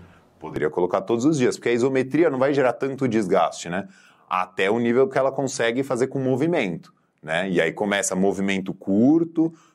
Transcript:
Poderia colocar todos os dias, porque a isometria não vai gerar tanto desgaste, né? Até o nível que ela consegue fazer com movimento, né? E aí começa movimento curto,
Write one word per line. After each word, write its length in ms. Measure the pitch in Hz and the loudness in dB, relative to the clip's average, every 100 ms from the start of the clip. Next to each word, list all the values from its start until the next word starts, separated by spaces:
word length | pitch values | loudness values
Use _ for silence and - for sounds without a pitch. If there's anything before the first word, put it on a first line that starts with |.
| - - _ _ | -18 -20 _ _
Poderia 300 | 80 73 76 | -10 -4 -2
colocar 320 | 90 90 95 | 0 0 0
todos 240 | 95 117 139 | 0 0 2
os 120 | 156 | 2
dias, 200 | 120 - | 2 0
porque 120 | 123 | 0
a 40 | |
isometria 560 | 120 135 131 131 143 165 | 0 2 0 0 2 2
não 100 | 135 | 2
vai 140 | 135 | 0
gerar 200 | 139 127 | 2 2
tanto 340 | 117 139 131 135 | 0 -4 -2 -2
desgaste, 640 | 110 95 92 80 - 82 | 0 2 2 2 -2 -6
né? 180 | 90 98 - - _ - | -6 -8 -14 -20 _ -6
Até 400 | 92 92 - 95 | -4 -4 -2 0
o 100 | 117 | 2
nível 280 | 117 120 135 | 2 2 2
que 80 | 135 | 2
ela 140 | 131 | -2
consegue 520 | 135 135 - 117 120 | -2 -4 -2 -2 -2
fazer 240 | 135 123 131 | -4 -2 -2
com 120 | 139 | -2
movimento, 720 | 131 127 165 170 101 82 - _ _ _ | -2 0 0 0 -2 -4 -12 _ _ _
né? 280 | 76 80 95 | -6 -4 0
E 100 | 85 | 0
aí 140 | 82 | 0
começa 420 | 82 104 101 92 92 | 0 0 0 0 0
movimento 580 | 98 95 98 98 95 | 0 0 -2 -2 -4
curto, 800 | 85 - 98 127 165 165 - 165 - _ | -8 -2 2 4 4 2 0 -2 -4 _